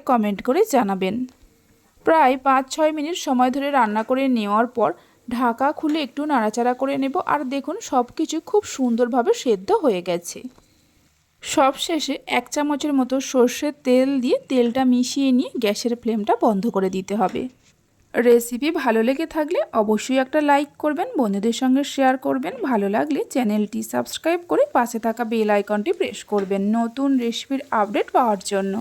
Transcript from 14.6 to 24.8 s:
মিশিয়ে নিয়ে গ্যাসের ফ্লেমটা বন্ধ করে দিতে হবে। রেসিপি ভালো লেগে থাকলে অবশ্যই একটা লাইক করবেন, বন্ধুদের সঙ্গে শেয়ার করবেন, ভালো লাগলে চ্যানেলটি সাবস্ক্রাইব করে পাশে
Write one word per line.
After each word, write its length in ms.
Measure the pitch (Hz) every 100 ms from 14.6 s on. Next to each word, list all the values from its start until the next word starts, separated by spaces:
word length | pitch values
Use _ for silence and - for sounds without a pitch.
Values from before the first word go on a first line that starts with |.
| 240 262 254
মিশিয়ে 440 | 247 254 - 269
নিয়ে 200 | 247 494 349
গ্যাসের 340 | 214 208 240 233
ফ্লেমটা 380 | 226 220 202 415
বন্ধ 220 | 277 202 214
করে 200 | 196 190
দিতে 260 | 190 190 202
হবে। 280 | 185 226 254 - _ _ _ _ _
রেসিপি 560 | - 240 240 233 233 294 339
ভালো 260 | 262 220
লেগে 240 | 226 277 320
থাকলে 320 | 320 302 427 640
অবশ্যই 440 | 233 208 214 - 262
একটা 160 | 262 302
লাইক 280 | 294 285 294 -
করবেন, 300 | 302 302 466 453
বন্ধুদের 380 | 220 196 226 233
সঙ্গে 220 | 262 262 285
শেয়ার 220 | - 262 262
করবেন, 360 | 277 269 302 508
ভালো 240 | 330 226 196
লাগলে 300 | 214 294 294 466
চ্যানেলটি 480 | 277 226 214 208 220
সাবস্ক্রাইব 580 | 220 247 240 - 320 349 349
করে 160 | 330 587
পাশে 240 | 285